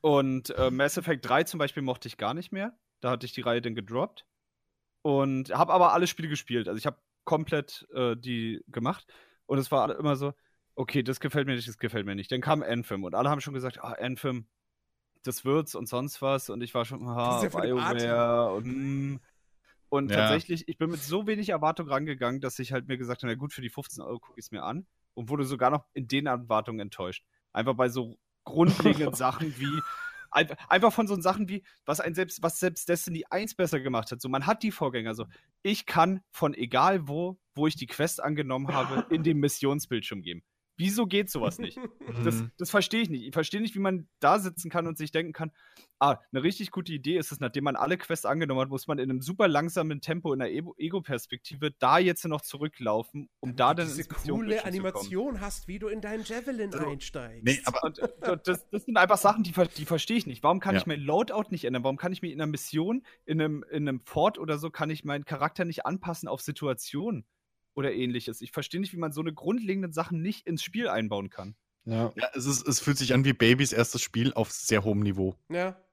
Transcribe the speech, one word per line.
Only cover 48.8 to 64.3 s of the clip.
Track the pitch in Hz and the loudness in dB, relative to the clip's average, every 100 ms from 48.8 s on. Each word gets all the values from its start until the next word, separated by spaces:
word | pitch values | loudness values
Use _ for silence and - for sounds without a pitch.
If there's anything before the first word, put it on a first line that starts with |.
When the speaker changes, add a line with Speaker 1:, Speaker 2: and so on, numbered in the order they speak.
| - | -4
Speaker 1:
man | 147 | -4
in | 131 | -2
einem | 131 | -2
super | 131 190 202 | -4 2 4
langsamen | 143 165 175 156 147 | 4 2 0 -2 -4
Tempo | - 170 165 | -4 -4 0
in | 135 | 0
der | 117 | 0
Ego-, | 113 170 - | -2 -6 -6
Ego-Perspektive | 156 190 160 123 - 123 - 139 151 - | -4 -4 -4 -6 -6 -12 -12 -4 -4 2
da | 131 156 | 6 8
jetzt | 185 165 170 | 6 2 -2
noch | 151 | -4
zurücklaufen, | - 139 151 - 113 107 113 - - _ | -6 -6 -6 -2 0 0 -2 -12 -14 _
um | 127 123 | -8 4
Speaker 2:
Damit | |
Speaker 1:
da | 127 | 4
Speaker 2:
du | |
Speaker 1:
dann | 170 165 | 4 -2
Speaker 2:
diese | 143 | -4
Speaker 1:
ins | 160 | -6
Speaker 2:
coole | - - - 220 214 | -6 -2 -2 0 -2
Speaker 1:
Missionsbildschirm | 196 | -2
zu | 185 | -4
kommen.“ | 190 196 202 | -4 -4 -4
Speaker 2:
Animation | 185 277 220 | -2 -2 -4
hast, | 202 - - | -6 -8 -10
wie | 190 | -8
du | 214 | -6
in | 220 | -6
deinen | 208 220 | -6 -8
Javelin | 214 226 240 254 202 | -6 -6 -6 -4 -4
Speaker 3:
Das | - | -4
Speaker 2:
einsteigst. | 151 143 - 139 120 113 | -4 -6 -8 -10 -10 -2
Speaker 3:
Nee, | 113 139 | 2 2
aber | - 123 | 2 0
Speaker 1:
Und, | 160 156 - - 226 | -2 -2 -6 -4 -2
und | 165 - | -2 0
das, | 180 - | -2 -2
das | 202 | -6
sind | - 220 | 2 6
einfach | 180 208 | 6 8
Sachen, | 202 214 | 6 4
die | 180 | 0
ver-, | 180 170 | 2 2
die | - 151 | 2 -2
verstehe | 165 - 233 | -2 2 0
ich | 165 | 0
nicht. | 123 | 0
Warum | 147 185 | 4 4
kann | 196 | 4
Speaker 3:
Ja. | 190 | 2
Speaker 1:
ich | 175 | 2
mein | 147 | -4
Loadout | 139 165 220 208 214 | 2 2 2 -2 -2
nicht | 175 | -2
ändern? | 123 127 | -2 0
Warum | 131 139 | 0 0
kann | 180 | -4
ich | 185 | -4
mir | 175 | -6
in | 143 | -4
einer | 156 | -2
Mission, | 147 - 156 175 247 - - | -4 -2 -2 0 -2 -4 -20
in | - 160 | -2 0
einem, | 156 151 - | 2 0 -4
in | 151 147 | -2 0
einem | 131 | -2
Fort | - - 180 | -2 2 2